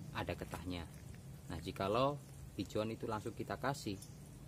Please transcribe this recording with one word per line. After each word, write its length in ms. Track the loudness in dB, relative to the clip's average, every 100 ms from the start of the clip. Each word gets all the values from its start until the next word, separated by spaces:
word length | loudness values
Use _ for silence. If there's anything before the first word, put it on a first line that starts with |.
| -4
ada 180 | -2 0
getahnya. 540 | 0 -2 -4 -2 -2 -4 -8 -10 -10 -10 -10 -6
Nah, 80 | -2
jikalau 580 | -2 2 6 8 8 4 -4 -10 -8 -4
hijauan 360 | 0 2 2
itu 160 | 2 0
langsung 280 | 0 0 -2
kita 200 | -2 2
kasih, 400 | 2 2 0 -2 -4 -12 -12 -12